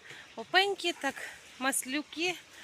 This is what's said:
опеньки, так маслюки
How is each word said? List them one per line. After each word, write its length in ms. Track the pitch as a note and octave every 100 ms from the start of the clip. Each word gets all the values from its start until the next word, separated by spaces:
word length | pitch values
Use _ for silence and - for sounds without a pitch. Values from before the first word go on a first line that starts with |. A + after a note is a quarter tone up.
| - - - -
опеньки, 560 | A3 F4+ G4+ G4 F4
так 220 | - C#4 - - - - -
маслюки 760 | C4 B3+ B3+ C#4+ - D4 F4+ E4+ - -